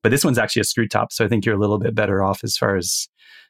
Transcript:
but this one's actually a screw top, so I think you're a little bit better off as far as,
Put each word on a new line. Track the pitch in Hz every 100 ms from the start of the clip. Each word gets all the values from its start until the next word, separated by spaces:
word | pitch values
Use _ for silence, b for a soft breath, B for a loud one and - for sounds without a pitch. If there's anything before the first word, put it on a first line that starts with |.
but | 110
this | 135
one's | 165 120
actually | 107 117
a |
screw | 104 - 113
top, | 107 117
so | -
I | 107
think | 110
you're | 107
a | 101
little | 104 107
bit | 117
better | 110 101 98
off | 98 98
as | 110 -
far | 101 98
as, | 85 - - _ b b